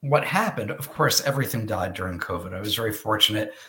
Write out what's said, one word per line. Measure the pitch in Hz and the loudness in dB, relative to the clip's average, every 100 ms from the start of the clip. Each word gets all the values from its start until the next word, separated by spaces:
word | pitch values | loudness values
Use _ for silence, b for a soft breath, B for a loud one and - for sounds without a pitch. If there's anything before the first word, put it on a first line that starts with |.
what | 143 151 | 2 2
happened, | - 185 220 - 107 | 4 2 0 -2 -4
of | 117 139 | -6 -6
course, | - 151 - | 0 4 4
everything | 139 135 117 117 107 | 2 0 0 -2 -2
died | 98 90 | -2 -2
during | 92 92 87 | -2 -4 -4
covid. | - 87 90 | -4 -4 -6
I | 92 | -6
was | 104 104 | -2 0
very | 113 | 0
fortunate | 104 110 107 104 107 107 B | -2 0 2 4 2 -2 B